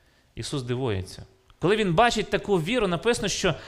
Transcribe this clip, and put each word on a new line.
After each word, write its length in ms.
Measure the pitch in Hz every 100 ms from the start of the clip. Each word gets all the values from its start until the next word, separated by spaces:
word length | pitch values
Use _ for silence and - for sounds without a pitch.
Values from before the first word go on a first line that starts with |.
| _ _ _
Ісус 280 | - 113 143
дивується. 600 | 120 123 131 95 90 - - _ _ _
Коли 180 | 160 214
він 180 | 202
бачить 360 | 165 233 226 180
таку 260 | 196 - 190
віру, 320 | 156 247 196
написано, 400 | 170 233 240 202
що 260 | - 185 143